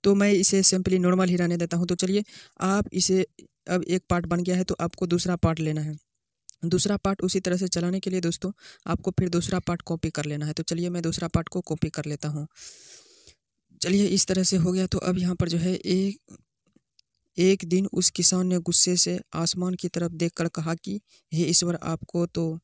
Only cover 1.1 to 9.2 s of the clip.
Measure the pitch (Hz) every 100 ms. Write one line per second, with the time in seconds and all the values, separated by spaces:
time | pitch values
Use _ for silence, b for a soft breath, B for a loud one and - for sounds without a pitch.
1.1 | 185 185 175 170 175 170 170 175 175 185
2.1 | 202 208 B B - 185 196 202 185 180
3.1 | 185 - - - _ - 180 - 180 _
4.1 | 175 170 175 180 180 185 - 170 - 180
5.1 | 175 185 175 165 160 156 156 151 151 _
6.1 | _ _ _ - _ 165 180 202 202 196
7.1 | 196 185 190 185 180 185 175 175 190 190
8.1 | 185 170 170 185 - B B - - 185
9.1 | -